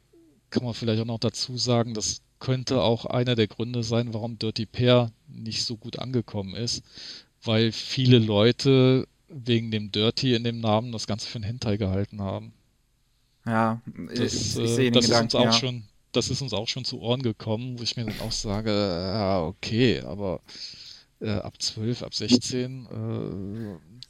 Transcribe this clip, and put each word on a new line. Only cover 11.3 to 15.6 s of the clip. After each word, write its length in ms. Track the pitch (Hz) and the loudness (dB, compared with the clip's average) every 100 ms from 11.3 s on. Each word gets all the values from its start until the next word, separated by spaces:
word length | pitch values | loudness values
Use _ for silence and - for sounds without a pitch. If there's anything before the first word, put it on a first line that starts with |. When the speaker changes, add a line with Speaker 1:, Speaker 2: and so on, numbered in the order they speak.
| 123 | -8
Speaker 1:
einen 80 | |
Hentai 320 | 104 123 113 104 | -6 -4 -2 0
gehalten 440 | 95 95 104 107 | 0 0 -2 -4
haben. 300 | 98 104 113 - _ _ _ _ _ _ _ _ 120 | -6 -6 -10 -18 _ _ _ _ _ _ _ _ -2
Speaker 2:
Ja, 340 | 113 113 113 - - - | 0 0 -2 -8 -12 -8
Speaker 1:
Das, 400 | 120 123 - - | -2 -2 -2 -4
Speaker 2:
ich, 40 | 123 | -2
ich 120 | 117 | 0
Speaker 1:
äh, 0 | |
Speaker 2:
sehe 180 | 117 127 | 2 4
den 100 | 123 | 4
Speaker 1:
das 80 | 117 | 6
ist 120 | 117 | 4
Speaker 2:
Gedanken, 0 | |
Speaker 1:
uns 140 | 117 | 4
auch 180 | 123 117 | 4 4
Speaker 2:
ja. 0 | |
Speaker 1:
schon, 320 | 117 | 4